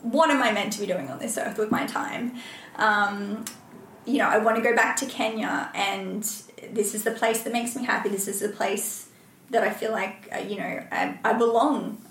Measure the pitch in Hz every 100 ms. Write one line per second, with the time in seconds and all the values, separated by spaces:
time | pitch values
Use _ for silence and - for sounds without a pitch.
0 | 233 262 320 277 240 202 202 196 196 180
1 | - - 233 - - 214 214 - - -
2 | - - 240 - - - - - 214 208
3 | 202 202 202 214 - - - - - -
4 | - 254 202 220 220 226 240 226 220 -
5 | 269 - 220 220 190 - - - 196 196
6 | 190 190 220 - - - - 214 208 214
7 | 226 226 226 220 - 240 233 262 240 -
8 | 202 196 - 196 208 - 196 208 - -
9 | - - - - - 233 202 214 220 214
10 | 196 - - - 190 196 180 175 - -
11 | 190 - 220 226 233 226 285 240 180 -
12 | -